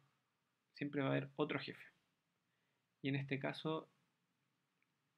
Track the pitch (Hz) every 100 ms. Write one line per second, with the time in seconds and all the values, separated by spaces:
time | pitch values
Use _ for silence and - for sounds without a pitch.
0 | _ _ _ _ _ _ _ - 143 143
1 | 135 139 139 - 147 143 - - - -
2 | _ _ _ _ _ _ _ _ _ _
3 | 143 139 139 135 143 139 156 160 - _
4 | _ _ _ _ _ _ _ _ _ _
5 | _